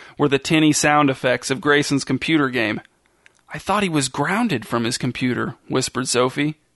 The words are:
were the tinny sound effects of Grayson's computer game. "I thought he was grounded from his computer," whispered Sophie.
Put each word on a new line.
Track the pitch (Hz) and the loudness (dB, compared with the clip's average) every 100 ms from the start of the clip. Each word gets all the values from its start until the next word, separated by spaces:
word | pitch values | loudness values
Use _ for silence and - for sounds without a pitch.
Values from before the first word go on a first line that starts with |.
| - - | -16 -2
were | 147 | 0
the | 139 | 0
tinny | - 160 156 | 2 4 4
sound | 143 151 147 143 | 4 4 4 2
effects | 131 131 123 - | 2 0 0 -2
of | 135 | -2
Grayson's | 147 143 143 143 | 2 2 2 -2
computer | - 131 - 160 135 | -2 -4 0 0 0
game. | 123 110 113 - _ _ _ _ _ - | 0 -2 -4 -10 _ _ _ _ _ -16
"I | 160 | -8
thought | - 196 | -2 0
he | 196 | 0
was | 156 131 | 0 -2
grounded | 131 143 196 240 135 110 | -2 -2 0 0 -2 -2
from | 117 | -2
his | 117 123 | -2 -2
computer," | 131 - 123 117 113 127 - | -4 -2 -2 -2 -4 -8 -4
whispered | 135 127 123 127 | -4 -2 -4 -2
Sophie. | - 127 143 147 151 _ | 2 2 0 -4 -4 _